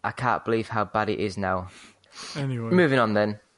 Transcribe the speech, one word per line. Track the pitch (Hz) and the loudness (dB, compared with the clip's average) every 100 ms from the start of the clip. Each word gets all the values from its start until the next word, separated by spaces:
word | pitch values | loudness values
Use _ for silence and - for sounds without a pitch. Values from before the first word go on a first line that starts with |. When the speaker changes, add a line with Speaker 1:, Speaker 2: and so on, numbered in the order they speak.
Speaker 1:
I | 110 | -8
can't | - 123 104 | -2 0 0
believe | - 113 107 | 0 -2 -2
how | 113 | -4
bad | 101 110 104 | -2 -2 -2
it | 107 | -2
is | 104 92 | -4 -4
now. | 95 92 92 - - _ _ - - 156 | -2 -2 -6 -14 -20 _ _ -18 -12 -6
Speaker 2:
Anyway. | 139 123 113 | -4 -4 2
Speaker 1:
Moving | 180 165 135 | 4 4 4
on | 113 | 4
then. | 104 104 104 _ | 4 2 -2 _